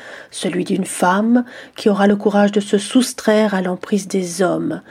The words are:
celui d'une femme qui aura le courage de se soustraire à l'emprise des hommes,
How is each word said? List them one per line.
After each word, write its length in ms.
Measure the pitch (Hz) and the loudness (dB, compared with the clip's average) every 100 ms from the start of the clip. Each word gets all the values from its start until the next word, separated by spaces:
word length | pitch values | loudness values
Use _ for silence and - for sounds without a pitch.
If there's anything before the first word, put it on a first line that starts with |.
| - - - | -20 -20 -18
celui 320 | - 190 175 | -8 -6 -4
d'une 220 | 180 190 180 | -2 -4 -4
femme 600 | - 180 196 226 247 240 - - - | -2 0 2 2 2 0 -10 -18 -2
qui 140 | 214 | 0
aura 180 | 196 202 | 2 2
le 80 | 202 | 2
courage 360 | 208 202 202 | 2 4 2
de 80 | 208 | 2
se 200 | 202 202 | 0 -2
soustraire 760 | - 262 240 - - 214 214 | 0 0 0 -2 2 2 2
à 80 | 190 | 0
l'emprise 460 | 185 180 - 202 180 | -2 -6 -2 -4 -2
des 340 | 196 180 170 | -4 -2 0
hommes, 400 | 175 160 165 170 - | 0 0 -4 -6 -12